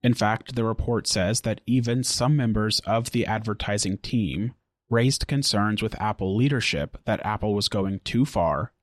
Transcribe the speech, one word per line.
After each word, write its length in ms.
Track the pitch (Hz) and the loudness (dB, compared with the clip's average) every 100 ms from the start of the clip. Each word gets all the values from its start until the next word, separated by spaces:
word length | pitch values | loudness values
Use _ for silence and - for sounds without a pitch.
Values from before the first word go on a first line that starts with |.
In 100 | 123 | 2
fact, 440 | 120 104 113 - 120 | 2 2 0 -4 -2
the 80 | |
report 420 | 113 110 - 117 - | -2 0 0 0 0
says 360 | 101 92 117 | 0 2 0
that 180 | - 107 - | -2 -6 0
even 360 | 127 117 120 | 0 2 0
some 320 | 123 - 123 | 0 0 2
members 460 | 147 120 107 107 104 | 4 2 2 0 0
of 320 | - 113 117 | 0 -2 0
the 140 | 120 110 | -2 0
advertising 720 | 110 110 104 - 104 98 98 | -2 -2 -6 -2 -2 -2 -4
team 560 | - 123 98 69 113 - _ _ _ | -2 0 0 -2 -4 -6 _ _ _
raised 400 | 117 123 135 - | 2 2 0 -2
concerns 540 | 139 139 104 104 107 | -2 0 0 0 0
with 180 | 110 - | -2 -2
Apple 340 | 107 104 95 | -4 -2 0
leadership 640 | 101 131 139 - 71 71 - | 2 2 2 0 -2 -4 -6
that 200 | - 107 | -4 -2
Apple 300 | - 107 104 | -2 -2 0
was 140 | 101 101 | 0 0
going 320 | 104 98 98 | -2 -2 -4
too 240 | - 113 | -2 0
far 480 | 131 - 85 71 113 _ | 0 2 2 2 -2 _